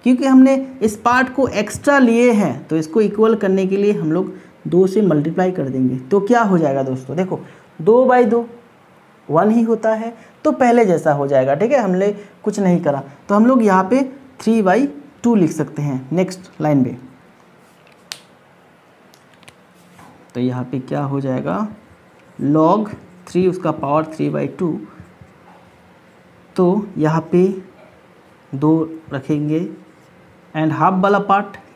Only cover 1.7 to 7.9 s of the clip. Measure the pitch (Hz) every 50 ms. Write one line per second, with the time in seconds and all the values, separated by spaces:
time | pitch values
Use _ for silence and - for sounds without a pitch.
1.7 | - - - 285 285 277 254 226 226 233 240 247 226 208 202 147 123 135 - -
2.7 | 156 160 156 - - 226 214 202 208 214 220 220 226 214 214 190 190 190 190 190
3.7 | 190 196 202 208 202 170 165 156 160 180 202 - - - - - - _ - 151
4.7 | 165 180 190 185 190 220 214 185 151 147 147 165 160 196 185 185 185 165 143 135
5.7 | 131 131 131 127 127 127 - - 196 202 196 202 240 233 226 196 185 165 156 139
6.7 | 139 135 131 131 131 131 - - 143 175 185 185 165 131 - - - - - _
7.7 | _ - 156 202